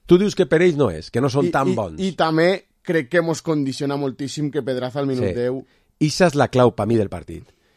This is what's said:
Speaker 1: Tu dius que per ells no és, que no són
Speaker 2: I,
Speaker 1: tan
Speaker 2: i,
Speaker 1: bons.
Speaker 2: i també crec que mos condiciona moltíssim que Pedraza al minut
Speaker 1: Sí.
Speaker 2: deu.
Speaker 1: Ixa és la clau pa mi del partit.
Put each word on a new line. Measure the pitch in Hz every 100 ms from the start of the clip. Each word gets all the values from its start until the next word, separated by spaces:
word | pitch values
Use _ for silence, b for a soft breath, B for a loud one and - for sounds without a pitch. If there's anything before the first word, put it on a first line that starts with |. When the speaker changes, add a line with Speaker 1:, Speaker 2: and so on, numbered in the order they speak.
| -
Speaker 1:
Tu | 180
dius | 202 -
que | 165
per | 160 180
ells | 143
no | 120
és, | 78 -
que | 117
no | 135
són | 131 156
Speaker 2:
I, |
Speaker 1:
tan | 151 139
Speaker 2:
i, | 113
Speaker 1:
bons. | 95 156
Speaker 2:
i | 190 156
també | 160 160 175 190 _ _
crec | - 165 123
que | 175
mos | 165 156 165
condiciona | 151 135 123 143 143
moltíssim | 139 123 139 151 147
que | 147
Pedraza | 123 127 127 143
al | 139
minut | 131 98
Speaker 1:
Sí. | 117
Speaker 2:
deu. | 123 131 - _ _ -
Speaker 1:
Ixa | 151 - 180
és | 143
la | 120
clau | 127 123 -
pa | 104
mi | 117
del | 98
partit. | 87 - 82 - _ _